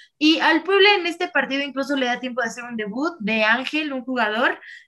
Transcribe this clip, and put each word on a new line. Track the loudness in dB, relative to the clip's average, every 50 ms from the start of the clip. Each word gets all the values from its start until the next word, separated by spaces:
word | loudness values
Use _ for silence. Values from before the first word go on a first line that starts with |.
| -20 -20 _ 2
y | 4 4 4 4
al | 4 2 2 2 2
Puebla | 2 4 6 6 6 4
en | 4 0 -2
este | -4 -4 -4 -2
partido | 0 0 0 0 -2 -4 -4
incluso | -4 -4 -4 -2 -2 -2
le | 0 0
da | 0 -2 -2
tiempo | -4 -6 -4 -4
de | -4 -4
hacer | -6 -8 -12
un | -10 -8 -6
debut | -6 -6 -4 -4 -4 -4 -4 -4
de | -4 -2 0 2 2
Ángel, | 2 2 2 0 -2 -4 -4 -4 -4 -4
un | -6 -6
jugador | -4 -2 0 0 0 0 2 0 0 0 -2 -8 -18 -20 -20 -20